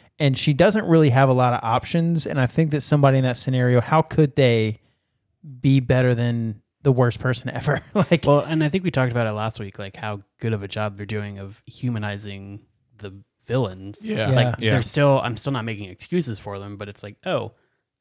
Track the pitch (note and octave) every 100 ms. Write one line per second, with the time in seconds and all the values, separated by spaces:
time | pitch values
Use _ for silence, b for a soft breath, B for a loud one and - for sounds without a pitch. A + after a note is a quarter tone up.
0 | b _ C#3+ B2+ - C#3 F#3+ G#3 - E3
1 | D3+ B2 C3+ B2+ B2 B2 A2+ A#2+ - E3+
2 | E3 E3 - D3+ B2+ - D#3+ D3 - D3
3 | C#3 C3+ B2+ B2 - C3 B2 B2 - D#3+
4 | - - D3 - B2+ A#2 A2 A2 _ _
5 | _ _ _ _ D3+ B2+ C#3 C3+ B2 B2+
6 | B2+ A#2 A#2+ A#2 A2+ G#2+ _ _ C#3 B2+
7 | A#2+ - B2 B2 B2+ B2+ C#3 - - G#3
8 | - E3+ - C#3+ C3 D#3+ D3+ F#3 F3+ C3+
9 | B2+ A#2+ A2+ G#2 A2 - G2+ - G2 -
10 | G#2+ G#2 - _ A#2 G#2+ G2 G#2+ G#2+ G2+
11 | G#2 G#2+ G#2 G2 G2 G#2+ - - B2+ A2+
12 | G#2 G#2 G#2 G2 G2 G2 - _ _ G#2+
13 | G#2 G2 - _ - B2+ G#2+ F#2 G2 -
14 | A3 G#3+ A2 B2+ B2 A2+ A2+ B2+ A#2 D3+
15 | C#3+ C3+ A#2+ A2+ C#3+ C3+ A2+ G#2 G2 F#2
16 | - F3+ C3+ G#2 G#2 G2 G2+ G2 G2+ -
17 | G#2 G#2 F#3+ D3 G#2+ - _ _ _ _